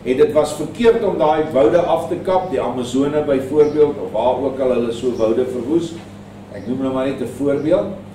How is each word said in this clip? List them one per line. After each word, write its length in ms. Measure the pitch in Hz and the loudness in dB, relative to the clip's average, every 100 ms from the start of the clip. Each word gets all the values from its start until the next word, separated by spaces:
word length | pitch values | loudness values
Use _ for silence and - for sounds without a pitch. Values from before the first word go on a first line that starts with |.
En 140 | 120 131 | -2 2
dit 140 | 151 | 4
was 220 | - - - | 4 0 -2
verkeerd 480 | 151 - 226 220 | -8 2 4 4
om 140 | 202 160 | 2 0
daai 240 | 151 156 147 | 2 2 0
woude 280 | 131 151 170 | 4 4 4
af 260 | 165 160 - | 2 0 -2
te 60 | 175 | -4
kap, 260 | - 185 - | 0 0 0
die 100 | 131 | -4
Amazone 640 | - 127 120 135 143 151 143 | -4 -4 -2 0 2 0 0
byvoorbeeld, 680 | 135 - 151 147 147 147 - 92 | 0 0 4 4 6 2 2 -6
of 60 | 101 | -2
waar 240 | 120 127 135 | 0 0 -2
ook 140 | 131 | -2
al 140 | 127 120 | 0 0
hulle 160 | 117 117 | 0 -2
so 160 | 127 110 | -2 0
woude 280 | 110 117 127 | 0 2 0
verwoes. 480 | 120 117 165 165 - - - - - - 127 | -2 0 0 -2 -10 -16 -18 -18 -20 -16 -14
Ek 120 | 120 | -8
noem 140 | 131 | -4
nou 100 | 135 | -2
maar 140 | 131 135 | -2 -4
net 140 | - | -4
'n 140 | 117 - | -8 -4
voorbeeld. 500 | 143 139 156 185 196 - - | -2 0 2 0 0 -8 -14